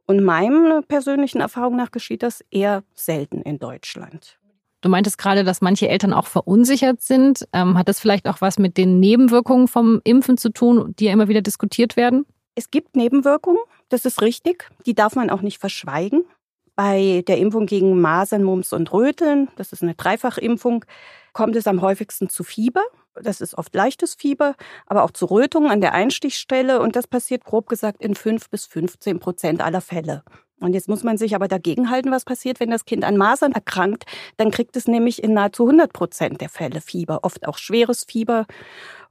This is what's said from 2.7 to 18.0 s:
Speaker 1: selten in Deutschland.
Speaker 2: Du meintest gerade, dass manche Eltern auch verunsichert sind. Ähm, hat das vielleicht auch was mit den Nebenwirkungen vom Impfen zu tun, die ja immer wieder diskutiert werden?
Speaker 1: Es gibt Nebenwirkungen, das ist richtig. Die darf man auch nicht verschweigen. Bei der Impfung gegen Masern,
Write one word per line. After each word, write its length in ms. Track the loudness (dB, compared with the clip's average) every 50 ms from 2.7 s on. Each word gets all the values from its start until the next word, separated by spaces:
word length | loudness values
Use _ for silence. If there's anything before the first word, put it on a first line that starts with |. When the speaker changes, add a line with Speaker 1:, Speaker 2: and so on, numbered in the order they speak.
| 0 -2 -6 _ _
Speaker 1:
selten 480 | -8 -6 -4 -4 -4 -6 -8 -10 -10
in 160 | -8 -8 -8
Deutschland. 800 | -8 -10 -12 -14 -14 -16 -16 -16 -16 -16 -18 -20 -20 -20 -20 _ _ _ _ _ _ _ _ _ _
Speaker 2:
Du 80 | 0 2
meintest 280 | 2 2 2 0 -4
gerade, 260 | -2 -2 0 2 2 2
dass 160 | 0 0 0
manche 280 | 0 0 2 2 0 0
Eltern 240 | 0 0 0 0 0
auch 140 | 0 -2
verunsichert 720 | 0 -2 -2 0 4 4 4 4 4 2 2 2 0 0 0
sind. 460 | -2 2 4 4 6 4 4 2 -4 -4 -2
Ähm, 220 | 0 2 4 4
hat 140 | 4 2 2
das 100 | 0 2
vielleicht 280 | 2 2 2 2 0
auch 120 | -4 -2 0
was 200 | -2 0 2 2
mit 180 | 0 2 2
den 220 | 2 4 4 6 6
Nebenwirkungen 680 | 6 6 6 6 6 6 6 4 4 4 4 4 4
vom 320 | 4 2 2 4 4 4 4 4
Impfen 340 | 4 4 4 4 4 2
zu 120 | 2 0 -2
tun, 440 | 0 2 4 4 4 4 2 -2 -2 -2
die 60 | 0
ja 60 | 2
immer 160 | 4 4 4
wieder 140 | 4 2 2
diskutiert 560 | 0 -2 -4 -4 -6 -4 0 0 0 0 2
werden? 300 | 2 2 4 2 0 0 -4 _ _ _ _ _
Speaker 1:
Es 140 | -12 -8 -4
gibt 240 | -4 -4 -4 _ 0
Nebenwirkungen, 640 | 0 2 2 2 2 4 2 2 2 2 2 2 2 0 -4 _ _ _ _
das 160 | -4 -2 -2
ist 160 | -4 -2 0
richtig. 480 | 0 0 0 0 -2 -4 -4 -4 -8 -20 _ _ -6
Die 80 | -2 0
darf 240 | 2 0 2 0
man 120 | -2 -2 -2
auch 120 | -2 -2
nicht 160 | -4 -6 -6
verschweigen. 640 | -8 -8 -8 -8 -10 -10 -6 -4 -4 -2 0 0 0 0 -2 _ _ _ _ _ _ _ _ _
Bei 480 | -2 0 0 2 2 2 2 2 0 0
der 100 | 0 0
Impfung 280 | 2 2 0 0 -2 -2
gegen 340 | 0 0 2 2 4 4
Masern, 440 | 4